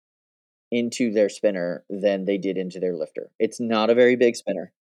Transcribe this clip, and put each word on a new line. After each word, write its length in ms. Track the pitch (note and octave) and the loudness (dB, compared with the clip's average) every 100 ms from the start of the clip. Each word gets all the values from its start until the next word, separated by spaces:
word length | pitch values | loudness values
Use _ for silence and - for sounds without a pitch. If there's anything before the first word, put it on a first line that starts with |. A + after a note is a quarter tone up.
| _ _ _ _ _ _ _ | _ _ _ _ _ _ _
into 420 | A#2+ A#2+ - B2 | -4 -2 -2 -2
their 160 | G#2 G2+ | 2 0
spinner 560 | - G#2+ F#2+ F2 F2 - | 2 -2 0 -4 -6 -10
than 360 | G2 G2+ G2 | -2 0 0
they 120 | F#2+ G2+ | -2 -2
did 220 | F#2+ F#2+ | -2 -4
into 200 | F#2 F#2 | -6 -4
their 140 | F#2 E2+ | -4 -4
lifter. 340 | D#2 - - - | -8 -10 -14 -4
It's 220 | A2 - | -4 -4
not 300 | A#2+ A2 A2 | -2 0 2
a 40 | |
very 220 | A#2 B2 B2 | 6 6 6
big 180 | A#2+ A#2 | 4 2
spinner. 360 | - F#2+ E2 _ | -4 -6 -8 _